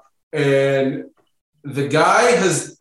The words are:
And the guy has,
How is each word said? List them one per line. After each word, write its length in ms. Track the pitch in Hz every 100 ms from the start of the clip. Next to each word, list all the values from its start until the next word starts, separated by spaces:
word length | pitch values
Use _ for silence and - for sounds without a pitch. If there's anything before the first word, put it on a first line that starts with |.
| - _ _
And 720 | 156 139 135 139 135 131 135 - _ _ _ _ _
the 240 | 143 127 139
guy 440 | 151 180 208 240
has, 440 | 185 185 147 - -